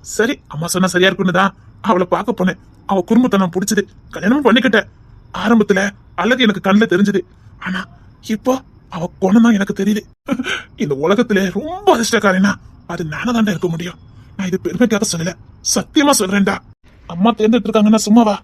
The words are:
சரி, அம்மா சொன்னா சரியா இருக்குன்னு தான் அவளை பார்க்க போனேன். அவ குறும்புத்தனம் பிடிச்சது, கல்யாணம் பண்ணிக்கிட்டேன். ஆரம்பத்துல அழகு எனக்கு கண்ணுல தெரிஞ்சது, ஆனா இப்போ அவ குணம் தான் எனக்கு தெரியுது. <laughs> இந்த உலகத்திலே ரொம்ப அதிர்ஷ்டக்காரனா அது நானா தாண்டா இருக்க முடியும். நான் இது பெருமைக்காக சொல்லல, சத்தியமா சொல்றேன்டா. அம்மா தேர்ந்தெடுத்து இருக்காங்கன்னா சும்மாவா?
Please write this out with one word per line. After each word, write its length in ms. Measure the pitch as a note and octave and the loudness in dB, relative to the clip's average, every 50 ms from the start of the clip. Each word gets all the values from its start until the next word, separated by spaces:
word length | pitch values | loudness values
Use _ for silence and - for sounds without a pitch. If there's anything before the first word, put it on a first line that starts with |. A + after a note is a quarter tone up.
| - - - | -16 -14 -4
சரி, 180 | - G#3+ A#3 - - _ - | -4 -2 -4 -4 -8 _ -16
அம்மா 180 | - D3 D#3+ | -10 -8 -6
சொன்னா 220 | E3+ - F3+ F#3 F#3 F3+ | -4 -2 0 0 0 2
சரியா 160 | F3+ F3+ G3 | 2 2 2
இருக்குன்னு 280 | F#3+ - F#3+ F3+ E3+ F3+ | 0 0 -2 0 0 0
தான் 160 | F#3+ G3 - - - - - - - G3+ | 0 0 -2 -8 -20 -20 -20 -10 -2 0
அவளை 180 | G3+ F3+ F#3 | 0 0 0
பார்க்க 320 | - F3+ E3 G3+ B3 A3+ - | 0 -2 -4 -2 -4 -4 -2
போனேன். 220 | G3 F#3 G#3+ - - - - - - | -2 -2 -2 -4 -12 -20 -20 -20 -8
அவ 160 | - G3 F#3+ F3+ - | -4 -2 -2 0 2
குறும்புத்தனம் 440 | A3+ A#3+ B3+ B3+ G3+ G3 F#3+ F3 E3+ | 2 2 4 2 2 0 0 0 -2
பிடிச்சது, 280 | F#3 G3 G3 A3 G#3 G3 - - - _ - | -2 -2 0 0 -2 -2 -4 -10 -20 _ -16
கல்யாணம் 360 | - D#3+ E3+ G3+ B3 D4+ C#4+ | -12 -4 -2 0 0 2 2
பண்ணிக்கிட்டேன். 420 | - - C4 - C4 - G#3+ - - - - - - - - - - - - | 4 2 4 2 2 2 0 0 -2 -12 -20 -20 -20 -20 -20 -20 -16 -12 -6
ஆரம்பத்துல 380 | F#3+ G#3+ A#3 A3+ G#3 - G3 F#3+ G3 G3+ G3 - - - - - | 0 2 2 2 4 2 2 0 0 -2 -6 -10 -20 -16 -8 -4
அழகு 220 | F3 G#3+ B3+ B3+ B3+ | -2 -2 0 2 2
எனக்கு 200 | G#3 G3 F3+ - | 0 0 0 0
கண்ணுல 200 | G3 F#3+ G#3 A3+ - | 2 2 2 2 2
தெரிஞ்சது, 280 | F3+ F3+ G3+ G#3 G3 F#3+ - _ - - - - - - - | 2 0 0 0 0 -2 -4 _ -18 -20 -20 -20 -20 -12 -10
ஆனா 140 | F#3 F#3 F3+ - - - - - - - _ - - A3 | -8 -6 -6 -8 -10 -14 -20 -20 -20 -20 _ -8 -8 -8
இப்போ 180 | G#3+ - B3+ C4 C4 - - - - _ - | -4 -2 -2 -2 -2 -4 -14 -20 -20 _ -14
அவ 180 | - F3+ D#3+ F3+ - - | -10 -10 -10 -10 -6 -2
குணம் 260 | - F#3 G3 A#3 A3+ | 0 4 4 6 6
தான் 100 | A#3 A#3 G3 | 6 4 2
எனக்கு 220 | G3 - G#3 - | 0 -4 -4 -2
தெரியுது. 220 | G3 G3+ G#3+ G#3+ - - _ _ _ | 0 0 0 -2 -4 -10 _ _ _
<laughs> 560 | - C4+ B3 C4 - C6+ - - - - - | -6 -4 -4 -4 -6 -6 -8 -10 -16 -8 -6
இந்த 120 | A3+ D3 C#3+ | -4 -4 -2
உலகத்திலே 500 | C3 D3 D#3+ G3+ A3+ A#3+ - G#3 F#3 G3 F#3+ E3+ G3+ | -2 0 0 0 0 0 0 0 -2 -2 -2 -4 -6
ரொம்ப 280 | C4+ D#4 F4 F#4 G#4 G4+ D#4+ | -8 -8 -10 -4 0 0 2
அதிர்ஷ்டக்காரனா 580 | A#3 A#3 - - G#3+ G#3+ G3+ F#3 F#3 F#3+ G3+ F#3 - - - - - - - | 2 0 -2 -2 0 2 2 2 2 2 0 0 -4 -10 -20 -20 -20 -14 -12
அது 120 | F3 E3+ F3 | -10 -8 -8
நானா 280 | D#3 D3+ - - A#3 | -8 -8 -6 -4 -2
தாண்டா 220 | B3 A3+ A3 G#3 G3 | 0 0 0 0 -2
இருக்க 140 | D#3 - F3 | -2 -4 -4
முடியும். 300 | E3 D#3+ F3 F3+ - - - - - - - - - | -4 -4 -8 -10 -12 -16 -20 -20 -20 -20 -20 -20 -10
நான் 120 | - G3 F#3 | -8 -6 -4
இது 80 | F3 F#3 - | -4 -4 -6
பெருமைக்காக 420 | E4+ - - B3 A3+ G#3+ G3+ A3 - | -6 0 0 0 2 2 -2 -2 -2
சொல்லல, 220 | - E3 E3 F#3 - - - - - - - - - | -4 -4 -4 -6 -6 -10 -18 -20 -20 -12 -6 -4 -4
சத்தியமா 380 | - - - - D#4 C#4+ C#4+ C#4+ - | -4 -4 0 0 2 2 4 2 2
சொல்றேன்டா. 360 | G#3+ F#3 G3 G3+ G3 G3 G3 - _ - - _ _ - _ - _ - | 0 0 0 0 0 0 -2 -6 _ -18 -20 _ _ -20 _ -20 _ -12
அம்மா 220 | F3 E3+ F#3 A3+ | -6 0 0 0
தேர்ந்தெடுத்து 380 | A#3 - G#3+ G#3+ A#3 A#3+ G3+ - | 0 2 0 0 2 0 -2 0
இருக்காங்கன்னா 380 | G#3+ A3 G#3 G#3+ A3 A3 - | 0 2 4 4 4 2 2
சும்மாவா? 300 | G#3+ G#3 A#3+ A#3 G#3 G3+ - | 4 4 4 4 4 0 -4